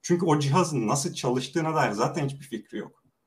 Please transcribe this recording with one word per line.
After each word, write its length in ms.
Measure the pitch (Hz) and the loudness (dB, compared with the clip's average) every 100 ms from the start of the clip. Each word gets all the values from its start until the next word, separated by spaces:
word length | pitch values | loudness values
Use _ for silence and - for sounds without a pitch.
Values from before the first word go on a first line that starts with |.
Çünkü 240 | - 175 180 | 0 0 4
o 140 | 147 | 2
cihazın 480 | 139 165 175 143 107 | 4 2 2 0 0
nasıl 260 | 139 170 | 0 -2
çalıştığına 600 | - 143 127 131 175 160 156 | -2 -2 -2 -2 -2 0 2
dair 160 | 123 | 0
zaten 340 | 104 135 170 139 | 2 0 0 -4
hiçbir 200 | 139 - | -6 -10
fikri 320 | 110 - 107 | -12 -10 -12
yok. 260 | - _ _ _ | -12 _ _ _